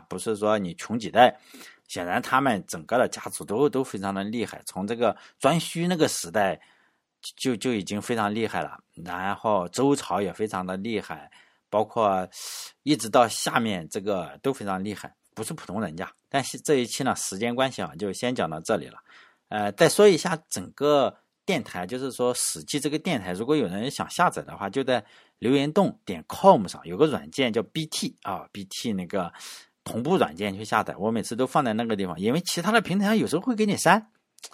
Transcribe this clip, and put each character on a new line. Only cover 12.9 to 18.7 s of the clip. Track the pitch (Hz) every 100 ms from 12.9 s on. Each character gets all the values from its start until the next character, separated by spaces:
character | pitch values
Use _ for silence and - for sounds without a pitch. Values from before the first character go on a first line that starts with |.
| 151
直 | 110
到 | 131 117
下 | - - 147
面 | 113 95 78
这 | 107
个 | 98 95 80 -
都 | 135
非 | 135
常 | 101 92
厉 | 101
害， | 98 - - _
不 | -
是 | 110
普 | 160 -
通 | 95
人 | 98
家。 | 78 92 - _
但 | 139
是 | - 131
这 | - 139
一 | 117
期 | -
呢， | 135 98
时 | - 95
间 | 117
关 | 120 131
系 | 123
啊， | 87 82
就 | 104
先 | 92 123
讲 | 123 85
到 | 80
这 | -